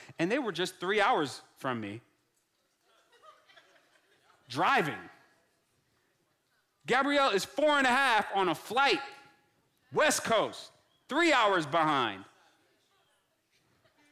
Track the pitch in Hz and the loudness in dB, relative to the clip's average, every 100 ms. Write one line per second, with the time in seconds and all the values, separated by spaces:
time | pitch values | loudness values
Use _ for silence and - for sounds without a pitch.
0 | - - 170 262 240 165 180 - 175 208 | -16 -6 -2 -2 -4 -6 -8 -6 -4 0
1 | 202 220 143 - - _ 135 120 101 113 | 2 0 -2 -8 -20 _ -8 -6 -8 -12
2 | _ _ _ _ _ _ _ _ _ _ | _ _ _ _ _ _ _ _ _ _
3 | _ 466 640 - _ 359 _ _ _ _ | _ _ -20 -20 _ -20 _ _ _ _
4 | _ _ _ _ - 123 196 269 156 113 | _ _ _ _ -10 -2 2 2 0 -6
5 | - - _ _ _ _ _ _ _ _ | -14 -20 _ _ _ _ _ _ _ _
6 | _ _ _ _ _ _ _ _ 147 240 | _ _ _ _ _ _ _ _ -2 0
7 | 269 285 269 196 - - 302 285 262 247 | 2 2 2 0 -4 0 2 4 2 2
8 | 269 220 190 196 185 156 - 233 269 185 | 2 2 0 -2 -2 -4 -4 0 2 0
9 | - - - _ _ _ _ _ - 175 | -4 -18 -20 _ _ _ _ _ -6 0
10 | 202 - - 220 135 - - _ _ _ | 2 0 0 0 0 -6 -20 _ _ _
11 | - 269 339 269 208 190 147 170 156 139 | -6 0 2 4 4 2 0 0 2 2
12 | 117 95 98 _ _ _ _ _ _ _ | 0 -4 -16 _ _ _ _ _ _ _
13 | _ _ _ _ _ _ _ _ _ _ | _ _ _ _ _ _ _ _ _ _
14 | _ | _